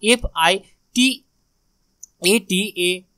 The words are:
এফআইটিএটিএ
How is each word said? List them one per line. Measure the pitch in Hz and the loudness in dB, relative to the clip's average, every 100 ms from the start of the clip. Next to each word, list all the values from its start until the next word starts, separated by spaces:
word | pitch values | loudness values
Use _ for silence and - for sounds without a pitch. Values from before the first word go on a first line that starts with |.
এফআইটিএটিএ | 208 240 214 170 165 190 - _ _ 247 262 247 _ _ _ _ _ _ _ _ - _ 175 220 190 185 208 - 180 185 - | 0 0 -2 -2 0 0 -6 _ _ 0 0 0 _ _ _ _ _ _ _ _ -20 _ 0 0 0 -4 -4 -4 -4 -4 -8